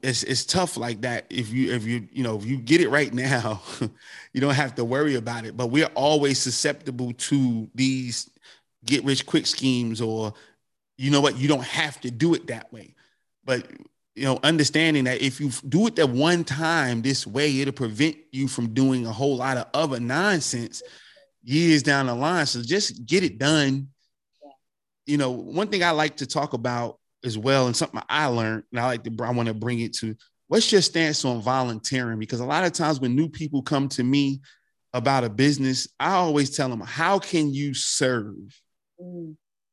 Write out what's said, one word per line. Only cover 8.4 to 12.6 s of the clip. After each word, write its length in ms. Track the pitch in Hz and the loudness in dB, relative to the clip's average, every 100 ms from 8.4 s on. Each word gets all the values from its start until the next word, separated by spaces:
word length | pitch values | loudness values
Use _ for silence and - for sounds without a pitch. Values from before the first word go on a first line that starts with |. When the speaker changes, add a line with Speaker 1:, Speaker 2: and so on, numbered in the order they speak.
| - - _ _ | -20 -20 _ _
Speaker 1:
get 220 | 123 135 135 | -2 0 0
rich 200 | 135 - | -2 0
quick 220 | 160 - | 0 0
schemes 540 | - 135 123 117 113 | -2 0 0 -2 -4
or, 320 | 113 110 110 - - _ _ _ _ - | -4 -4 -6 -8 -20 _ _ _ _ -4
you 140 | 135 | 2
know 100 | 143 | 4
what, 160 | 143 127 | 4 2
you 100 | 143 | 2
don't 160 | 139 | 2
have 380 | 127 - 151 - | 0 -2 -2 -4
to 100 | 123 | -8
do 220 | 117 165 | 0 2
it 140 | 160 - | 2 -2
that 260 | 113 | -12